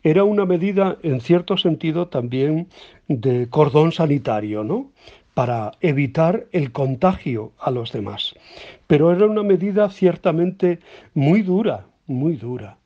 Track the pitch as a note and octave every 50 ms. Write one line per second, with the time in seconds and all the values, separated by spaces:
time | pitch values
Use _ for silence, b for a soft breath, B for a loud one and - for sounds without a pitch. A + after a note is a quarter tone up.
0 | _ D#3+ D#3 F#3+ G3+ G#3 G#3+ G3+ G3 F3+ F3+ E3+ F3 G3+ F#3+ G3 G3 F#3 - -
1 | - D#3+ C3 B2+ A#2 - E3+ F3 E3+ - G3 F3+ - F3+ D#3+ D#3 - E3 D3+ E3+
2 | F3 F3 - C3 A#2+ A#2+ A#2+ C3 C3+ D3+ D#3 D#3+ F3 B B B B B B B
3 | B - D3+ A#2+ G#2+ C3+ B2 B2 B2 A#2+ B2 D3+ D3+ C#3+ A#2+ D3+ D#3 E3 D#3+ -
4 | E3 D3+ C#3+ C#3 - C3 A2 G#2+ G#2+ G#2+ G#2 G#2+ G#2+ A2 F3 A#3+ C4+ - b b
5 | b b b b b b _ - B2+ A#2+ A#2+ A#2 G#2+ G#2 - _ - E3+ C#3 C#3
6 | C#3+ B2+ C3+ D#3+ D#3+ E3 F#3+ A3+ - _ - F3+ C#3+ B2 - D3 C#3 C3 C3 B2
7 | - F#3 F#3+ F3+ - D3 A#2+ G#2+ A2 G#2+ _ _ - C#3 B2+ B2 A2+ A2+ - A#2
8 | G2+ G2 G2+ - - - - B B B B B B B B B B _ D#3+ C#3+
9 | D#3 E3+ F3 F3+ G#3 G#3+ G#3+ G#3+ G#3 G3+ G3 F3 F3+ G#3 F#3+ G#3 G#3 G3 G3 -
10 | F#3+ F3+ E3 - - F#3+ D#3+ D#3+ F3 F#3 F#3 - - F3+ F3 E3+ B B B B
11 | B B B - C3+ D3 F3 A3 G#3 F#3 F3+ G3 - G3 B2+ G2+ F#2+ _ _ _
12 | _ - C3+ B2 C#3 E3 E3 A#2 G#2+ A#2+ B2 A#2+ G#2 G2 G2 _ _